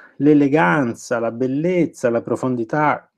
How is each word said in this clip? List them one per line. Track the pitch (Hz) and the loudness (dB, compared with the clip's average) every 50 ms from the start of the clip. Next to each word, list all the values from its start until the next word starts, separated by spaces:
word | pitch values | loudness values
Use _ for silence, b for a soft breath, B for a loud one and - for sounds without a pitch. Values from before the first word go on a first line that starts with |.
| B B B | B B B
l'eleganza, | B 139 147 151 143 143 139 139 156 170 175 165 151 135 117 107 - - - 127 117 | B 4 4 6 6 4 4 2 2 2 2 2 0 0 -2 -4 -8 -6 -6 -4 -2
la | 113 113 | -4 -4
bellezza, | 113 117 131 127 131 143 160 180 185 175 156 - - - - 120 | -4 -4 -4 -4 -2 -2 -2 -2 0 0 -2 -2 -4 -2 -2 0
la | 117 117 | 0 0
profondità | - - 120 - - 131 127 117 113 - - 151 151 147 127 - - _ _ | -2 -2 -4 -4 -2 -4 -2 -4 -4 -4 -2 0 0 0 -2 -4 -8 _ _